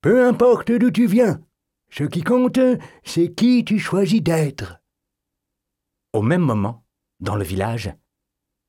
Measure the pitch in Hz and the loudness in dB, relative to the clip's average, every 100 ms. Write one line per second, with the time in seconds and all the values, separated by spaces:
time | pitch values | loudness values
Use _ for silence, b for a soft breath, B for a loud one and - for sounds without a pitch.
0 | 151 247 247 196 247 240 - 233 247 175 | 2 4 2 4 2 2 0 0 0 2
1 | 233 208 226 160 _ _ _ _ _ - | 2 2 2 0 _ _ _ _ _ -8
2 | 147 175 160 247 254 254 254 226 B B | -6 -4 0 0 2 2 2 0 B B
3 | - 165 175 - 233 247 226 208 - 185 | -6 -2 -2 2 2 2 0 -4 -2 -2
4 | 190 220 175 160 147 - 95 - _ _ | 0 0 0 0 -2 -6 -14 -16 _ _
5 | _ _ _ _ _ _ _ _ _ _ | _ _ _ _ _ _ _ _ _ _
6 | _ 110 110 180 156 107 101 120 _ _ | _ -4 0 0 0 0 -4 -8 _ _
7 | _ _ 92 107 87 92 101 117 98 78 | _ _ -6 -6 -4 -4 -4 -6 -8 -14
8 | _ _ _ _ _ _ | _ _ _ _ _ _